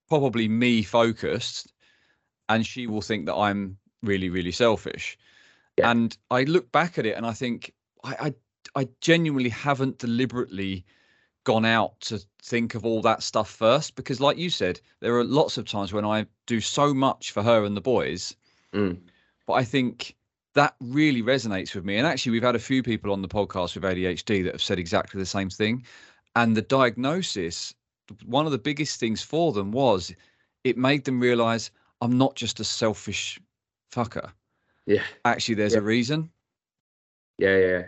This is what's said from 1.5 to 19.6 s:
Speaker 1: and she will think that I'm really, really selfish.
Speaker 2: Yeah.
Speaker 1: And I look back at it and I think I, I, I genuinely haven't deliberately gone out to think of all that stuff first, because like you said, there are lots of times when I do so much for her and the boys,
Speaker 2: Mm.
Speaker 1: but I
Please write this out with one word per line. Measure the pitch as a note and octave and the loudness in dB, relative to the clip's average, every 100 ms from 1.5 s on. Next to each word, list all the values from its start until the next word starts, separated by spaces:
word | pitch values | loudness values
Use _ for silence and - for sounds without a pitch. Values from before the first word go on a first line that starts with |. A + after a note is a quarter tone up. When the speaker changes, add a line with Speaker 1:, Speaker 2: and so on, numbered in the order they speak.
| - - _ _ _ _ _ _ _ - | -10 -14 _ _ _ _ _ _ _ -2
Speaker 1:
and | A2+ G#2+ | 0 0
she | - A#2+ | -6 -6
will | G#2+ | -4
think | G2 G#2+ D#2 | -4 -4 -2
that | D2+ | 0
I'm | G#2 G2+ G2 F#2+ _ _ | 0 0 -4 -10 _ _
really, | G#2+ G2 F#2 | -2 -2 0
really | F#2 F2+ | -2 -4
selfish. | F2+ A#2+ G#2 - - - - _ _ _ _ _ - | 2 2 2 -2 -10 -10 -14 _ _ _ _ _ 2
Speaker 2:
Yeah. | A#2 | 4
Speaker 1:
And | A#2 A#2 - - | 4 0 -4 -4
I | B2+ | 0
look | C3+ F3+ F3+ | 2 0 2
back | D3 E3+ - | 0 0 -2
at | G#2+ | -4
it | G2 | -2
and | A#2 | -6
I | |
think | G#2+ B2 A#2 - _ _ _ | -4 -6 -6 -10 _ _ _
I, | - C3+ D3+ - _ _ - C#3 | -12 -6 -6 -6 _ _ -8 -6
I, | |
I | C3+ - | -6 -2
genuinely | - E3 E3 C#3 B2 | 2 4 4 0 -2
haven't | A2 C#3+ C3+ C3+ - | -2 -2 0 -2 -4
deliberately | A#2+ A#2 B2+ A#2+ A#2+ F#2+ G2 F#2+ - _ _ _ _ _ | -2 0 0 -2 -6 -6 -6 -6 -10 _ _ _ _ _
gone | - A2+ A2+ | 0 2 4
out | A2+ G2+ - | 4 0 -4
to | - G#2+ F#2 _ | -10 -8 -10 _
think | - A#2+ A2+ A2+ | -4 -2 -2 -4
of | A2 | -2
all | A2+ | 2
that | A2 A2 | 2 2
stuff | - A#2 G#2 | 0 -2 -2
first, | - A2 C#3 D3+ - | 2 4 4 2 -8
because | - B2+ | -8 0
like | C#3 - | 0 0
you | F3 | -2
said, | - F2+ F2+ _ _ | -2 -2 -2 _ _
there | A2+ A#2+ | 0 0
are | |
lots | A#2 C3+ - - | 2 2 2 -2
of | A2 | -6
times | G#2+ G2 | -6 -4
when | G#2 G#2 | -2 0
I | G#2+ G#2 _ - | -2 -2 _ -4
do | A#2 | -2
so | G#2+ - D3 | -2 0 2
much | C3+ C3+ - - | 2 0 -2 -6
for | - | -2
her | G#2+ A2+ G#2 | 4 4 4
and | G2+ | -2
the | |
boys, | C3 A2+ C2+ F2 - - _ _ _ | 0 0 0 -4 -10 -14 _ _ _
Speaker 2:
Mm. | G2+ G2 F2+ - _ _ _ - | -2 -2 -2 -12 _ _ _ -2
Speaker 1:
but | |
I | A#2 | 0